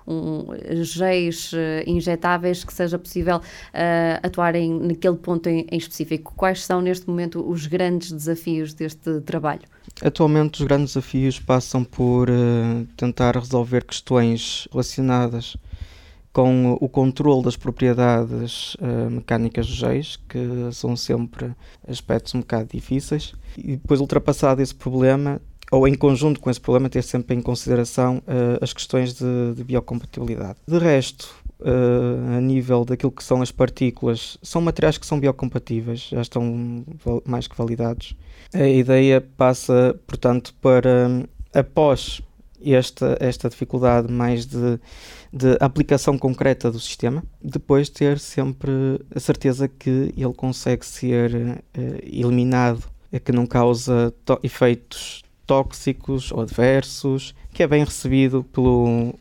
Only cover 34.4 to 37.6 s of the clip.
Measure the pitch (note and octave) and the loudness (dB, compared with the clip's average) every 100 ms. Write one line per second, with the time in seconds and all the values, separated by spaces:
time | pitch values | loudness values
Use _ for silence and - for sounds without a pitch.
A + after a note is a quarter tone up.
34.4 | - E3 E3+ E3 D#3 D3 - D3+ C#3 C3 | -6 -2 0 2 2 0 -2 0 0 0
35.4 | B2+ B2 - A2+ A#2 A#2 - C3 A#2 B2 | -4 -6 -4 -6 -4 -8 -6 -6 -4 -2
36.4 | A#2+ A#2 A#2+ A#2+ C#3 D#3 - A#2+ - B2 | -2 -2 -6 -8 -12 -10 -4 -4 -2 -6
37.4 | A#2+ - | -6 -4